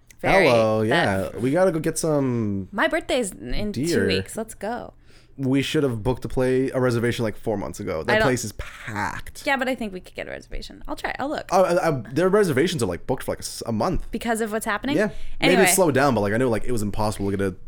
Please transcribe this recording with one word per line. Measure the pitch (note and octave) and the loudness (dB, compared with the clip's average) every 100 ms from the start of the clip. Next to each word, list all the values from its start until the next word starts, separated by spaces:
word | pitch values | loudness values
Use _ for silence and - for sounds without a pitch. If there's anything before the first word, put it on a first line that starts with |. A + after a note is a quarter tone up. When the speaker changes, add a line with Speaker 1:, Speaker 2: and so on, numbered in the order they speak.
| - - | -18 -6
Speaker 1:
very | - F#3 D3+ | 2 4 6
Speaker 2:
Hello, | A#2 A2 A2 A2 | 4 4 2 2
Speaker 1:
that | E3+ D#3+ F#2+ F#2 | 2 2 0 -2
Speaker 2:
yeah. | - | -2
We | B2 | 0
gotta | D#3+ F#3+ | 2 2
go | E3 | 2
get | D#3+ D#3 | -2 -2
some | E3 D3 C3+ A#2+ G#2 G2 F#2 | 0 2 0 0 -2 -2 -4
Speaker 1:
My | G3+ D#4 | -2 0
birthday's | E4 - C#4+ G#3 | 0 -2 -2 -2
in | - - - G#3 | -6 -6 -4 -2
two | F#3+ D#3+ | -2 0
Speaker 2:
deer. | C#3 G2 | 2 2
Speaker 1:
weeks. | F#2+ F#2+ - | 0 -4 -8
Let's | A3+ | -10
go. | - G3+ A#3 - - - - - - | -8 -8 -8 -10 -16 -20 -20 -18 -6
Speaker 2:
We | C3+ C3+ | 0 0
should | B2+ D#3+ | 2 2
have | C#3 A#2 | 0 0
booked | G#2 B2+ - | -2 -2 -2
a | |
play, | - B2+ C3 C3+ | 0 2 2 2
a | C3 | 0
reservation, | B2+ A#2 A#2+ A#2 | 0 2 0 0
like, | A2 - | -2 -4
four | - G#2 | -4 -4
months | C#2+ - | -4 -6
ago. | G2+ D#2+ | -6 -4
That | D2+ | 0
Speaker 1:
I | G#3+ | 2
don't | C#3+ | 2
Speaker 2:
place | B2+ | 0
is | G#2+ | -4
packed. | - - - - G#2 F#2+ - - - D4 | -10 -14 -12 -10 -6 -6 -6 -12 -8 -2
Speaker 1:
Yeah, | C4+ | -2
but | B3+ | -2
I | C4 | -4
think | A3 | -6
we | F#3 | -10
could | - - | -14 -12
get | E2+ | -12
a | |
reservation. | C#2 - - - - - | -12 -10 -10 -10 -12 -10
I'll | D4+ | -8
try. | - - | -6 -6
I'll | C#4 | -4
look. | D#4 - | -4 2
Speaker 2:
Oh, | F#3+ | 4
I, | F3+ F3 E3 | 4 4 2
I, | C#3+ G#2+ | 0 -2
their | C3 F#3 | 2 4
reservations | G#3 F#3+ B2+ F3+ E3 | 6 4 4 2 2
are, | G#2+ | -2
like, | E2+ - | -2 -4
booked | C3 | -4
for, | - | -4
like, | F2 | -6
a | |
s-, | - - - | -6 -10 -4
a | |
month. | A2 D#3 - - | 0 0 0 -2
Speaker 1:
Because | A3+ A#3 A3 | -4 -2 -2
of | A3 | -2
what's | G#3+ A3+ | -4 -4
happening? | G#3 C4 C#4+ | -4 0 0
Speaker 2:
Yeah. | G#3+ - - - | 0 0 -2 0
Maybe | - | 4
Speaker 1:
Anyway. | F#3 F#3+ | 6 6
Speaker 2:
it | |
slowed | F#3 F3 | 6 4
down, | B2+ C#3+ | 4 4
but, | A2 | 4
like, | G2+ | 2
I | A2 | 2
know, | C3 | 2
like, | G#2+ B2 | 2 2
it | |
was | A#2+ | 2
impossible | G#2 A2 A2 G#2+ G2 | 0 0 0 0 -2
to | G2 | 0
get | G2 | -2
a | F2+ | -2